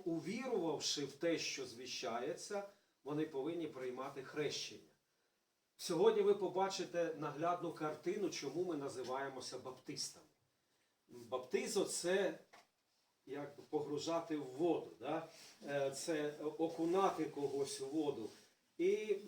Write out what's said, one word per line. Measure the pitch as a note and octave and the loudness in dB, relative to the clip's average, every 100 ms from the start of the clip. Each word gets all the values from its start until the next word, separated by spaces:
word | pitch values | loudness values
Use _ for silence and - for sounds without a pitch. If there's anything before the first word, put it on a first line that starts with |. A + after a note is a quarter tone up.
| E3+ | 0
увірувавши | D#3+ D3+ A#3 C4 G#3 E3 C#3 - D3 C3+ | -2 0 -2 0 0 2 0 0 -2 -2
в | |
те, | - E3+ D3+ | 0 2 2
що | - - A#2+ | 0 -4 -8
звіщається, | A2+ B2+ - A#2+ A#2 C#3+ E3+ - G3+ G3+ - _ _ | -8 -8 -4 -2 0 -2 -4 -4 -4 -4 -12 _ _
вони | C3 D3+ D#3 | -4 -2 0
повинні | C3+ D3 E3+ D#3 | 0 -2 -2 -4
приймати | B2+ B2+ B2+ C#3 C#3 | -4 -6 -4 -6 -8
хрещення. | B2+ D3 C#3 - - - - _ _ _ _ _ _ _ _ - | -8 -2 0 -2 -6 -10 -20 _ _ _ _ _ _ _ _ -8
Сьогодні | - E3 A3 G#3 | -2 6 6 8
ви | G3 | 6
побачите | G3+ F3+ F#3 F#3+ - E3 F3 E3 D3 | 6 2 2 0 0 -2 0 0 0
наглядну | D3+ D3 E3+ F3 E3+ | -4 0 0 0 -2
картину, | D3 D3+ D3+ F3 G#3 E3+ | -2 -4 -2 -2 0 0
чому | - C#3 D#3 | -2 -4 -2
ми | F#3 D3+ | -2 -2
називаємося | C#3 A#2+ A#2+ C3+ C#3 C3 - B2+ | -4 -4 -4 -2 -2 -6 -8 -8
баптистами. | C3 B2+ - C#3+ - - - _ _ _ _ _ _ _ _ | -10 -12 -10 -6 -6 -8 -20 _ _ _ _ _ _ _ _
Баптизо — | A#2+ A#2 - - G3 - G3+ - | -16 -4 -4 2 0 2 2 2
це | - E3+ G3 F3+ - - - - _ _ _ _ _ - | 2 2 4 4 0 -12 -20 -20 _ _ _ _ _ -10
як | C#3+ C#3+ - | -8 -8 -10
погружати | - D3+ C#3+ D3 D#3 E3 E3 D3+ | 0 0 2 -2 2 0 2 -2
в | C3 | -2
воду, | C3 E3+ C#3+ - - | 2 4 4 0 -8
да? | C#3 D#3+ - - - - | -2 -2 -4 -12 -20 -12
Е, | D3 C#3+ C3+ | -2 2 2
це | - - D#3 D3 D3 D#3 - | 0 -2 0 0 -2 -4 0
окунати | E3 - E3+ F#3 F#3 E3 D3 | 0 2 4 6 6 4 -2
когось | C#3+ C#3 C#3 C#3 - | 0 0 2 0 -2
у | C3+ | -2
воду. | D#3 C#3+ A2+ G#2+ - - _ _ - | 0 2 0 -4 -12 -20 _ _ 0
І, | F3+ G#3 G#3+ G3 | 4 4 2 -2